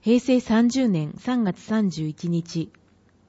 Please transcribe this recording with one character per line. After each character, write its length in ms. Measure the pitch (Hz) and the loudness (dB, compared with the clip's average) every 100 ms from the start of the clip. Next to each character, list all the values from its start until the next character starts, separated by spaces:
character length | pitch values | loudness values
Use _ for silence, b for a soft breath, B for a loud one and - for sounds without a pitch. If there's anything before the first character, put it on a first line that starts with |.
平 200 | 214 240 | 2 2
成 200 | - 254 | 4 0
三 300 | - 226 240 | 2 2 2
十 180 | 262 247 | 2 0
年 240 | 170 151 - | 0 -2 -8
三 260 | 247 247 | -4 -2
月 160 | 202 - | -2 -4
三 300 | - 220 202 | -4 -2 -2
十 160 | 156 156 | -2 -8
一 240 | 151 170 | -6 -4
日。 400 | 170 165 165 - _ _ _ _ _ | -4 -4 -8 -8 _ _ _ _ _